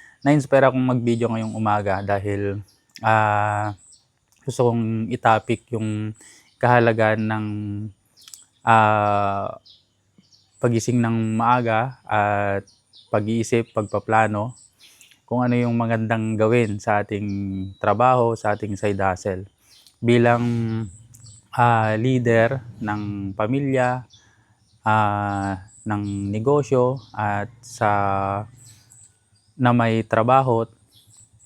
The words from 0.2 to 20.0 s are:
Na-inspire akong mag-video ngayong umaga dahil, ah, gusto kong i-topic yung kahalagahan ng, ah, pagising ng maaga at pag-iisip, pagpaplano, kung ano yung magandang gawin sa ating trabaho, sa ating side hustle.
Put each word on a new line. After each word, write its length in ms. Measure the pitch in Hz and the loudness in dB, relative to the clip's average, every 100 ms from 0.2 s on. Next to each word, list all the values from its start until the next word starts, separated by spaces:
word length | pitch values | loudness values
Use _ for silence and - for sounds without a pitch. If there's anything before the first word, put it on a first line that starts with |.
| - | 0
Na-inspire 420 | 151 135 139 131 | 0 2 4 4
akong 160 | 127 | 4
mag-video 480 | 127 120 120 117 117 | 0 0 0 0 -2
ngayong 220 | 113 110 | -4 -6
umaga 480 | 110 107 104 101 95 | -4 0 0 0 -2
dahil, 560 | 98 101 101 101 101 101 98 _ _ - | -2 -2 -2 -4 -4 -6 -10 _ _ -6
ah, 800 | 110 110 107 104 107 104 104 101 _ _ _ _ _ _ | 0 2 2 0 0 -2 -4 -8 _ _ _ _ _ _
gusto 280 | - 127 123 | -8 0 0
kong 440 | 117 110 113 113 | 0 -2 -4 -4
i-topic 560 | 113 117 110 - 117 _ | -2 2 2 0 -6 _
yung 400 | 113 110 107 107 110 - - _ _ | -6 -4 -6 -8 -10 -18 -20 _ _
kahalagahan 640 | 123 123 117 113 110 110 | 2 4 4 4 2 0
ng, 240 | 110 110 107 104 104 101 107 - _ _ - - _ _ 117 | -2 -4 -4 -6 -6 -8 -10 -14 _ _ -20 -20 _ _ 2
ah, 880 | 113 107 107 104 101 101 98 98 - - - _ _ _ _ _ _ _ _ | 4 6 4 2 0 0 -2 -6 -10 -20 -20 _ _ _ _ _ _ _ _
pagising 400 | 127 113 - 120 | 0 0 0 0
ng 400 | 117 113 110 110 | 0 0 -2 0
maaga 640 | 117 123 117 110 131 - - | 2 2 2 0 -2 -6 -4
at 600 | 107 104 101 101 98 - _ _ - _ | 0 0 0 -2 -4 -6 _ _ -20 _
pag-iisip, 560 | 110 104 113 113 120 113 | -4 -2 -4 0 -2 -2
pagpaplano, 880 | - 101 104 - 110 110 104 117 - _ _ _ _ - _ - | -4 -4 -4 0 2 2 0 -6 -10 _ _ _ _ -20 _ -6
kung 160 | 123 123 | -2 0
ano 100 | 123 | 0
yung 220 | 120 117 | 0 0
magandang 580 | 117 117 110 113 110 107 | 0 -2 -2 -2 -2 0
gawin 460 | 107 120 110 104 | 2 4 2 -2
sa 240 | - 104 104 | -2 -2 -2
ating 200 | 104 104 98 98 95 98 - | -6 -4 -6 -6 -6 -8 -4
trabaho, 540 | 107 104 127 127 117 | 0 2 4 4 2
sa 240 | 113 107 104 | 0 -2 -4
ating 180 | 104 98 | -4 -4
side 220 | 104 98 | -2 0
hustle. 460 | 95 92 104 92 101 _ _ _ _ _ | -2 -2 -4 -6 -10 _ _ _ _ _